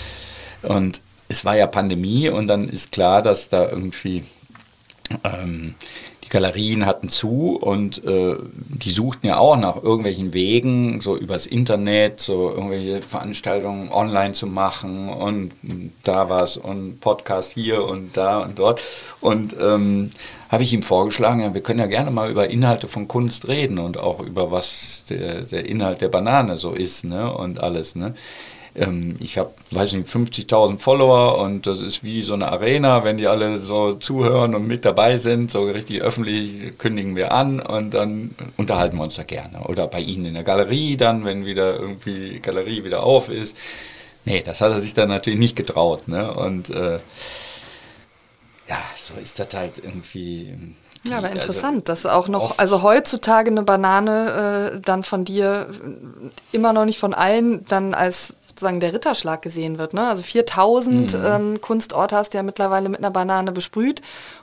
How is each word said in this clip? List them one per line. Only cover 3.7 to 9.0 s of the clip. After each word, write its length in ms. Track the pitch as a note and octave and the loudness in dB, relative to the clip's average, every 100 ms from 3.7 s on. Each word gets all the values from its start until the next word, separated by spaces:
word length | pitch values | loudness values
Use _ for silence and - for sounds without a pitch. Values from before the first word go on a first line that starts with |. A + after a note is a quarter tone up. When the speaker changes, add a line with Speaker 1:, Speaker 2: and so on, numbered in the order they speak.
| F#2 F#2 - F#2+ F2+ - - - - - _ - - - A2+ | 0 -6 -6 -6 -6 -6 -16 -20 -20 -20 _ -20 -10 -8 -4
Speaker 1:
Ähm, 520 | G2+ F#2 F2+ E2 D#2+ - - - - - | -6 -4 -6 -6 -8 -12 -16 -18 -18 -18
die 60 | - | -2
Galerien 560 | G#2+ F#2 F#2+ G#2+ A2 G2 | 2 2 0 0 2 2
hatten 240 | F#2 F#2 | 0 -2
zu 460 | - A2 B2 E3+ - | -2 0 0 0 0
und, 480 | G2+ G2+ G2+ - - | 0 0 0 -4 0
äh, 300 | F#2+ F2+ D#2 - | 2 2 -2 -6
die 400 | - - C#3 - | -14 -12 -8 -2
suchten 340 | F2+ | 0